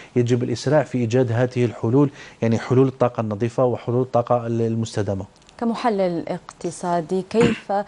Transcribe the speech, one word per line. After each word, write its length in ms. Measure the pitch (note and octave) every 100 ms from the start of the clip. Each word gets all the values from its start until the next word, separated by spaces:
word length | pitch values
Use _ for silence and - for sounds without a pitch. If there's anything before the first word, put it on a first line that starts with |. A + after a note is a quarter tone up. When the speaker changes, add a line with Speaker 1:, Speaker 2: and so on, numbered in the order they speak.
| - B2
Speaker 1:
يجب 260 | A#2+ B2
الإسراع 400 | B2 - - D3+
في 160 | B2+ B2+
إيجاد 340 | A#2 B2 B2
هذه 320 | A2+ B2+ B2+
الحلول، 460 | A#2+ - A2+ C3 C#3+ - - -
يعني 160 | A2+ A2+
حلول 300 | - B2+ C3+
الطاقة 320 | A#2+ A#2+ -
النظيفة 440 | A2 G#2 A#2 -
وحلول 380 | B2+ A2+ - A#2+
الطاقة 440 | B2+ A#2+ A#2 B2 A#2
المستدامة. 800 | A#2 A2+ A2+ A2+ - G#2 F#2+ F#2 - _ -
Speaker 2:
كمحلل 640 | A#3 A3+ B3 G3+ F#3 E3+ -
اقتصادي، 960 | F3 - - F3+ D#3 F3 F3 D#3 F#3 F#3
كيف 420 | G#3+ A#3 A3+ - G3+